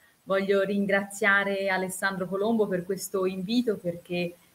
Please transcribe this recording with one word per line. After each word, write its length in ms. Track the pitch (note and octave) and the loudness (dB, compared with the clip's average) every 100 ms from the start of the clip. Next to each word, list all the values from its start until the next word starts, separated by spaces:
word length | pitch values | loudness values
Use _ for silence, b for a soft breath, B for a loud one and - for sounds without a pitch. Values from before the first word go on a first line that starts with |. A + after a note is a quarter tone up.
| b b | b b
voglio 400 | - F#3+ G3 G3 | -2 0 4 2
ringraziare 1080 | F#3+ G3+ G3 G3+ G3+ - G#3 G3+ G3 G3 G3 | 4 2 2 2 0 0 2 4 2 0 0
Alessandro 580 | F#3+ F#3 - G3 F#3+ F3+ | 0 -2 -2 -4 -2 -4
Colombo 420 | G3 G#3+ A3+ G3+ | 0 2 2 2
per 160 | F3+ | 0
questo 420 | F3 F#3+ - F#3+ F#3 | -2 -6 -4 -2 -2
invito, 500 | F#3+ F#3 A#3+ A#3+ G3 | -2 0 0 2 -2
perché 600 | F3 E3+ - F3 F3 b b | -4 -6 -6 -4 -4 b b